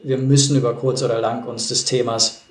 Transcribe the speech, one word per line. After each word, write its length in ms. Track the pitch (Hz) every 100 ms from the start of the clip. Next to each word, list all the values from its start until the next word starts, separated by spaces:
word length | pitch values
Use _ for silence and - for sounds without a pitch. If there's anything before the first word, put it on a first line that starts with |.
wir 140 | 139 131
müssen 400 | 135 139 139 139
über 180 | 120
kurz 280 | - 131 120
oder 180 | 123 113
lang 240 | 113 120
uns 240 | 120 113 -
des 160 | 113
Themas 580 | - 127 117 113 - - -